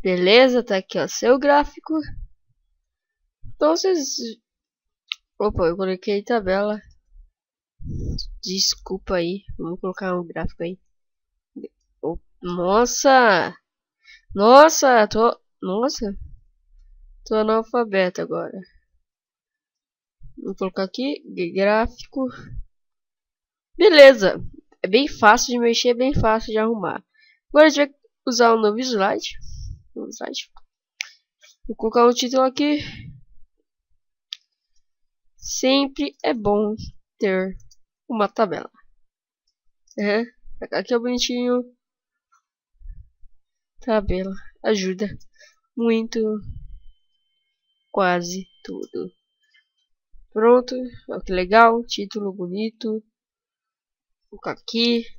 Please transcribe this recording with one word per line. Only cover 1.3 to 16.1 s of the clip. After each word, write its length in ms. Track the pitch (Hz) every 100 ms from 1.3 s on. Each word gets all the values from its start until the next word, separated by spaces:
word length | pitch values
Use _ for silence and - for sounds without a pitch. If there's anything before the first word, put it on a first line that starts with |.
| 269
gráfico. 560 | 285 285 294 - - 320 302 - - _ _ _ _ _ _ _ _ _ _ _ -
Então, 220 | - 302 339
vocês. 400 | 381 359 269 - 233 220 _ _ _ _ _ _ _ - _ _
Opa, 300 | 208 - 170
eu 80 | 175
coloquei 480 | 190 185 - 202
tabela. 580 | 208 240 190 190 208 208 - _ _ - - _ _ _ _ _ - - - - - -
Desculpa 720 | - 190 - - - 190 -
aí. 300 | 185 170 196 - -
Vamos 220 | 165 180
colocar 400 | 190 185 190 180
um 80 | 170
gráfico 380 | 160 165 -
aí. 120 | 175 185 _ _ _ _ _ _ _ - - _ _ _
Ô, 160 | - 170 _ _
nossa! 1120 | 180 175 175 202 240 - 285 262 233 185 139 - _ _ _ _ _ - _
Nossa, 720 | 196 208 262 311 320 277 240 208
tô. 340 | 214 226 - _ _
Nossa! 560 | 185 190 254 - 202